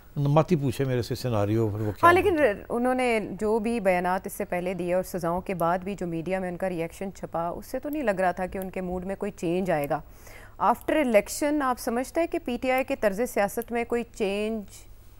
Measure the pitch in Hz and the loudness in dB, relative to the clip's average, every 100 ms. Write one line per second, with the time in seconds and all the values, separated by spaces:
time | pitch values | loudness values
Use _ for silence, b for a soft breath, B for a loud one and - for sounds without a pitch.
0 | b 147 143 156 151 165 139 - 131 123 | b -2 4 4 6 4 2 0 0 0
1 | 107 120 127 110 101 110 110 104 107 - | 0 -4 0 2 4 4 2 0 -2 4
2 | 339 359 392 311 254 196 - 240 254 254 | 6 8 4 4 2 2 -4 0 0 2
3 | 247 226 190 185 214 226 226 233 190 180 | 2 0 -2 -2 0 0 0 0 2 2
4 | 180 190 202 - 196 180 180 180 175 185 | 2 0 -4 -8 -4 -4 -2 -2 0 0
5 | 180 180 170 180 185 180 170 185 180 196 | -2 -2 -2 -2 -2 0 0 0 -2 -6
6 | 175 165 160 190 180 175 190 170 165 - | -4 -4 -2 -2 -4 -4 -4 -2 -6 -6
7 | 196 - - 165 170 202 - 254 294 302 | -10 -8 -6 -4 -4 -6 -8 -8 -4 -2
8 | 233 185 185 175 185 190 190 190 180 185 | 0 2 0 0 -4 -6 -6 -6 -4 -4
9 | 185 196 208 - 170 180 185 156 143 151 | -6 -4 -6 -4 0 0 2 0 0 -2
10 | B B B B B - 190 233 - 311 | B B B B B 0 2 2 2 2
11 | 254 208 - - 294 302 262 247 - 233 | 6 4 4 0 0 2 0 0 -2 -2
12 | 262 330 339 339 - 240 254 262 269 277 | -2 0 0 -2 -4 -2 0 0 0 0
13 | 214 196 247 226 202 240 226 233 233 240 | 0 0 0 2 0 0 -4 -4 -2 -2
14 | 226 - 196 202 214 220 196 - - - | -4 -2 -2 0 -2 -4 -8 -16 -20 -20
15 | - | -20